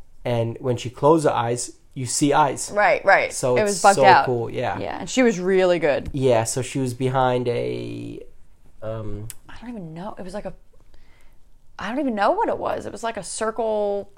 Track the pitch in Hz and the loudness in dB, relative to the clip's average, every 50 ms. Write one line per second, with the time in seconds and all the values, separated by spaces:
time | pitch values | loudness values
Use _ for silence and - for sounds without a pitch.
0 | - - - - - 123 120 117 117 117 117 - 139 127 120 117 - 117 - - | -20 -18 -14 -8 -4 -2 0 0 0 -2 -4 -4 -4 -4 -4 -4 -4 -8 -4 2
1 | 143 143 165 165 147 139 120 120 117 117 123 120 - - - - _ - - 139 | 4 6 6 6 4 2 0 0 -2 -2 -2 -4 -6 -8 -12 -18 _ -16 -10 -8
2 | 127 117 - - 156 143 139 151 151 135 127 123 - - - 202 208 180 151 - | -6 -4 -2 2 2 4 4 4 4 2 0 -4 -8 -4 0 2 2 4 2 2
3 | - 190 190 156 123 - - - - 127 127 - 214 202 202 170 - 202 202 143 | 4 4 4 4 4 0 -4 -2 0 2 2 2 2 0 2 4 6 6 6 8
4 | 135 190 180 143 135 131 123 120 113 110 - 123 123 113 - - - - - - | 8 8 8 8 6 2 0 -2 -2 -4 -4 -4 -4 -4 -4 -6 -6 -8 -8 -8
5 | - 175 - 254 254 233 190 175 180 185 196 185 185 180 175 170 160 151 131 139 | -8 -4 2 2 4 4 2 2 0 2 4 4 4 4 4 4 2 2 2 0
6 | - - - 139 131 131 120 110 113 - - 131 123 - - 143 131 127 117 120 | -2 -4 -2 2 4 4 4 4 2 0 -2 -4 -4 -4 -4 -4 -4 -4 -2 -2
7 | 135 127 131 135 127 127 123 123 123 123 120 120 123 123 123 123 120 117 117 117 | -2 0 2 2 2 2 2 0 0 -2 -2 -2 -2 -4 -6 -6 -8 -10 -10 -10
8 | 117 117 107 98 - - - - - - - - - - - - 110 110 110 110 | -10 -12 -12 -14 -14 -16 -18 -18 -20 -20 -20 -20 -20 -20 -16 -12 -10 -8 -8 -8
9 | 107 104 104 101 107 113 - - - - - - 226 240 240 214 175 156 156 170 | -6 -6 -6 -6 -8 -10 -14 -14 -16 -16 -18 -16 -14 -14 -12 -12 -12 -12 -12 -12
10 | 190 214 - - 196 175 180 208 208 185 175 - - - - - - - - - | -12 -12 -12 -12 -12 -12 -10 -10 -10 -12 -14 -16 -20 -20 -20 -20 -20 -20 -18 -18
11 | - - - - - - - - - - - - - - - - - 196 233 277 | -18 -20 -20 -20 -20 -20 -20 -20 -20 -20 -20 -20 -20 -20 -14 -10 -8 -6 -4 -2
12 | 302 262 220 202 202 247 349 415 466 285 226 - - 226 - - - - - 202 | -2 -2 0 2 2 2 2 2 0 -2 -2 -2 -2 -4 -4 -4 -6 -10 -10 -8
13 | 233 226 220 208 170 - - - 220 220 220 - 226 220 214 214 208 202 202 202 | -8 -8 -8 -8 -10 -10 -8 -6 -4 -4 -4 -2 -2 -2 -2 -2 -2 -2 -2 -4
14 | 196 - - | -6 -10 -10